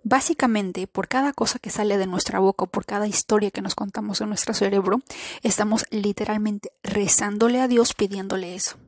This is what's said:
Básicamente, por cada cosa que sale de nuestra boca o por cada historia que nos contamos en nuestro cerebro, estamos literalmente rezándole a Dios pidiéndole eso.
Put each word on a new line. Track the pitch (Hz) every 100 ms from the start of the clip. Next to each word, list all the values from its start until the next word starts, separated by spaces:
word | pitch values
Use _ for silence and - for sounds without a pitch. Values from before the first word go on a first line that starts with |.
Básicamente, | 214 262 - 320 254 214 196 180 185
por | - 190
cada | 254 277
cosa | - 226 -
que | 196
sale | - 214 202
de | 190
nuestra | 175 - 190
boca | 196 - 185
o |
por | - -
cada | 208 208
historia | 202 - 214 208
que | -
nos | 190
contamos | - 202 226 208 190
en | 214
nuestro | 208 -
cerebro, | 220 196 196 180 233 - - - -
estamos | 226 - 214 220 -
literalmente | 220 202 202 214 214 214 202 - _
rezándole | - 214 196 - 208 208 233 247
a | 254
Dios | 240 247
pidiéndole | - 196 196 196 190 190
eso. | 180 - -